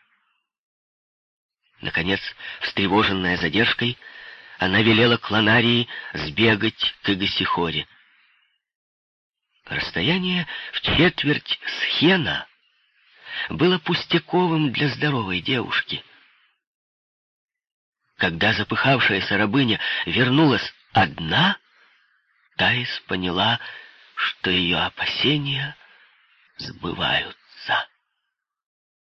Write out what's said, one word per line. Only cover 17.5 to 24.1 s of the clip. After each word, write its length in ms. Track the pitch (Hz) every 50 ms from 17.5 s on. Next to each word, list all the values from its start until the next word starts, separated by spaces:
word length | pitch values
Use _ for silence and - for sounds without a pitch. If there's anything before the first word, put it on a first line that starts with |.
| _ _ _ _ _ _ _ _ _ _ _ _ _
Когда 360 | - - 87 82 82 104 107
запыхавшаяся 840 | 107 104 104 - 113 - - 135 139 117 - - 104 95 - - 104
рабыня 440 | 98 107 101 104 139 135 113 101 - - - - - -
вернулась 640 | 87 80 107 127 127 131 147 160 143 120 95 - - - _ _ _
одна, 640 | - - - 78 - - 82 80 85 127 170 196 196 - _ _ _ _ _ _ _ _ _ _ _ _ _ _ _ _ _ _ _
Таис 320 | - 92 - 120 123 120 - - - - -
поняла, 500 | 98 92 90 90 85 92 101 113 120 - - - - - - - - - - -